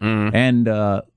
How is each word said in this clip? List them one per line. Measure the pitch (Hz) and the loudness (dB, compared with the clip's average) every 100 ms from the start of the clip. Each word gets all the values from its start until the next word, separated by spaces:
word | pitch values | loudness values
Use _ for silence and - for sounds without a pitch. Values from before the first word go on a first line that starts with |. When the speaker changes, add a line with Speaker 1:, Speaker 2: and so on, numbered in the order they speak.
Speaker 1:
Mm-hmm. | 107 107 107 110 | -4 -2 0 0
Speaker 2:
And, | 127 120 113 | 2 2 0
uh, | 107 104 98 - | 0 0 -2 -6